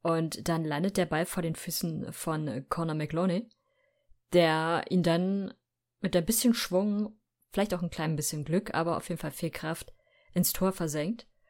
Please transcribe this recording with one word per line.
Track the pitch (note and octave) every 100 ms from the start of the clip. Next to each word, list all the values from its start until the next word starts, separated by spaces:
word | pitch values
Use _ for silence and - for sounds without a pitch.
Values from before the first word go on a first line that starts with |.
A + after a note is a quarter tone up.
Und | E3+ E3 D#3+ - -
dann | E3
landet | D#3 D3 F#3+ G3
der | E3+
Ball | D#3 F3
vor | -
den | E3 D#3+
Füßen | - - E3+ D#3 -
von | - - D#3+ D3+ A#2+ C#3
Connor | - E3
McLoney, | D#3 D3+ D#3+ F#3 F3 A#3 _ _ _ _ _ _ - -
der | F3 E3 D#3 D#3+ E3+ -
ihn | F#3
dann | E3+ E3+ F#3 G3 F#3+ - _ _ _ -
mit | F#3+ F3+
ein | E3
bisschen | A3+ B3
Schwung, | A3+ - F#3 G#3 G#3 G#3+ - _ _ _
vielleicht | - G#3+
auch | F3+
ein | E3+
klein | - D#3+ D3+
bisschen | D3+ D#3
Glück, | C#3+ F3 - -
aber | E3 D#3
auf | -
jeden | E3
Fall | D3+
viel | - D#3+
Kraft | - D#3 E3+ - - _ _ _
ins | F3+ -
Tor | - F#3+
versenkt. | F#3 E3 D3+ D#3 A#3 - _ _